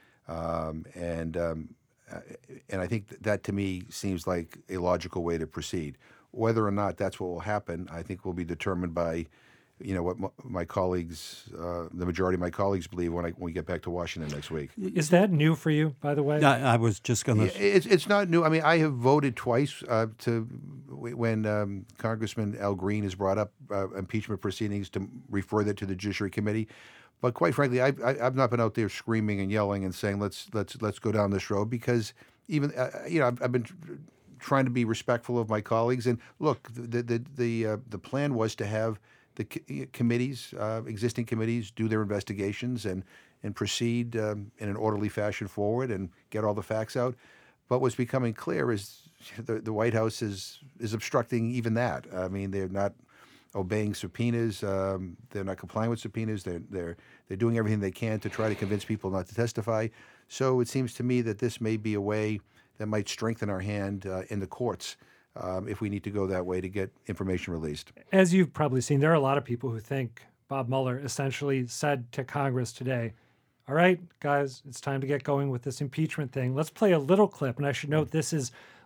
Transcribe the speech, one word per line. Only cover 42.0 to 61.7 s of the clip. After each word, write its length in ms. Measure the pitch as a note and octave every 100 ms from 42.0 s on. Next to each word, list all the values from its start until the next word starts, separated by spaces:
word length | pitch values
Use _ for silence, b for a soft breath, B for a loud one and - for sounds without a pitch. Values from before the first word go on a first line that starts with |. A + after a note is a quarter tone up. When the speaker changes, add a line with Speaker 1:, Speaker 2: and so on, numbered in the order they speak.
Speaker 1:
investigations 840 | G#2 G2+ - G2+ G2+ G#2 B2 B2 G#2
and, 180 | F#2 F#2 b b b
and 120 | A2 G2
proceed, 600 | G#2 - A#2 A#2+ A#2 A#2
um, 360 | G#2+ G#2 G2+ -
in 120 | G#2
an 60 | G2
orderly 340 | A2 G#2+ G#2
fashion 380 | - G#2 G#2 G#2
forward 440 | - G2+ A2+ C3
and 180 | G2+ F#2+ b b
get 140 | G#2+
all 100 | G#2+
the 100 | G#2
facts 320 | G2 A2 A2 C3+
out. 200 | B2 B2 b b b b -
But 100 | B2
what's 160 | C3 A2
becoming 380 | B2 C3 A#2+
clear 380 | A2 - E3+ C3
is 380 | A2 G2 - - _
<laughs> 140 | - -
the, 220 | A#2 A2+
the 140 | A2
White 200 | G#2+ A#2
House 280 | A2+ A2 A2
is, 380 | A2+ G2 - - - -
is 140 | A#2
obstructing 580 | A2 - C#3 A#2 B2 A#2
even 220 | B2 A#2 A2
that. 300 | A#2+ C#2+ -
I 140 | F#2 F#2
mean, 240 | G2 G2
they're 180 | G2 F#2+
not 240 | G2 G2+ - _ b b b b -
obeying 380 | F2+ G#2+ G#2
subpoenas. 720 | G2+ F#2 - A#2+ A#2 A2+ G2
Um, 520 | G#2 G2 F#2+ G2 F#2 E2+ -
they're 140 | G#2
not 140 | F#2+ F#2
complying 320 | F2+ - A2+
with 100 | A#2
subpoenas. 440 | A#2 A2+ A2 G#2+
They're, 180 | F#2 E2+ -
they're, 280 | G2 E2+ E2+ b b -
they're 100 | F#2+
doing 200 | A#2 A#2
everything 220 | G#2+ G#2+
they 120 | G2
can 280 | - A2+ G#2+
to 80 | G#2
try 200 | - A2
to 60 | G#2
convince 280 | G2 G#2
people 280 | - G#2+ F#2+
not 160 | F#2+ F2+
to 80 | -
testify. 540 | A#2 - - A2 A2 b b b b
So 320 | - C3 B2+
it 80 | A#2+
seems 260 | C3+ B2+ -
to 80 |
me 180 | B2 B2
that 160 | A2+ G#2
this 240 | B2 -
may 160 | A2